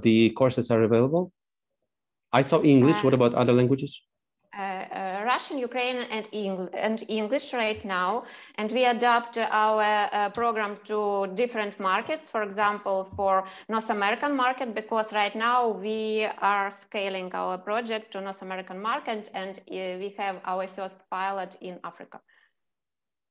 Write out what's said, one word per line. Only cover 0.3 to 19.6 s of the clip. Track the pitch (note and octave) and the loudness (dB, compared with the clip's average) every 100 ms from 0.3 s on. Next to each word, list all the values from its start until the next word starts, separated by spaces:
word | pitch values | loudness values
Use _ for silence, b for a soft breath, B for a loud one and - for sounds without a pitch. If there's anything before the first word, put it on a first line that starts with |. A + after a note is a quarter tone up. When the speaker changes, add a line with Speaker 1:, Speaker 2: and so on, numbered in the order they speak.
Speaker 1:
courses | A2 C3 B2 A#2 | 4 2 2 2
are | A2+ | 4
available? | A2 A#2 C3+ E3+ F3+ _ _ _ _ _ _ _ _ _ _ | 4 4 4 2 -2 _ _ _ _ _ _ _ _ _ _
I | B2 | 2
saw | C#3+ E3 | 4 6
English. | D3+ C3+ C3+ - | 8 8 8 6
Speaker 2:
Uh, | |
Speaker 1:
What | C3 | 4
about | B2+ A#2+ | 6 4
other | B2 B2 | 4 4
languages? | B2 B2 C3+ C#3+ - _ _ _ _ _ | 6 4 2 -2 -10 _ _ _ _ _
Speaker 2:
Uh, | G3+ | -10
uh, | G3 F#3 - - F#3+ G3 | -8 -8 -10 -8 -6 -4
Russian, | A3+ D4 - C#4+ | -2 -2 -4 -6
Ukrainian, | A#3+ B3 B3 B3+ A#3+ | -4 -2 -2 -4 -6
and | A3 G#3 | -6 -6
Eng-, | G#3+ G3 F#3+ F3+ - G#3+ | -6 -4 -4 -6 -4 -2
and | A3 - | -2 -4
English | A3 G#3 C#4+ - | -4 -2 -2 -2
right | B3 A3 G#3+ | -2 -2 -4
now. | G3 F#3 F3+ A#3 B B B - | -4 -2 0 -2 B B B -8
And | G#3 | -4
we | B3 B3 | 0 2
adapt | A3+ A#3+ A#3 A#3 A3+ | 2 4 2 0 -4
our, | A3 G#3+ G#3+ G#3+ G#3+ G#3+ G3+ | 0 2 2 2 2 2 0
uh, | G#3 G3+ | 0 -2
program | A#3 A#3 A3 G3+ G3+ | 0 -2 0 -4 -6
to | - G#3+ G#3 G3+ G3 | -6 -2 0 0 -2
different | F#3+ A#3+ A3+ G#3 G#3 | -2 -2 -2 -4 -2
markets, | G3 G3 A3+ D#4 - | 0 0 -2 -6 -6
for | A3+ | -4
example, | G3+ G3 G#3 G#3 G3 F#3+ F#3+ | -4 0 0 0 -2 -2 -4
for | G3 G3 F#3+ F#3+ B - | -2 2 2 0 B -4
North | A3 A3+ | -4 -2
American | G#3 G3+ A#3+ D4 | 0 0 0 0
market, | C4+ B3 C4 B3+ | 0 0 0 -4
because | G#3+ A3 A3+ G#3+ | -6 -4 -2 0
right | G#3 G3+ A3 | 0 0 0
now | A#3 B3 A#3 | 2 2 2
we | F#3 G#3 A3 A3 G#3+ G#3+ - | -2 -4 -4 -2 -2 -2 0
are | G3 G3+ G3 | 0 0 -2
scaling | G3+ - G#3+ G3 F#3+ F#3 | -6 -10 -6 -4 -6 -6
our | F#3 F3+ F#3 | -6 -4 -4
project | G3 A3 A#3 A3 A3 | -4 -4 -4 -6 -8
to | F#3+ | -10
North | G3 F#3+ | -10 -10
American | F#3 F#3 F#3+ F#3 | -10 -10 -10 -8
market, | G#3+ C#4+ C#4 G#3+ G#3 | -4 -4 -4 -6 -8
and, | F#3+ F#3+ | -10 -10
uh, | F#3+ | -12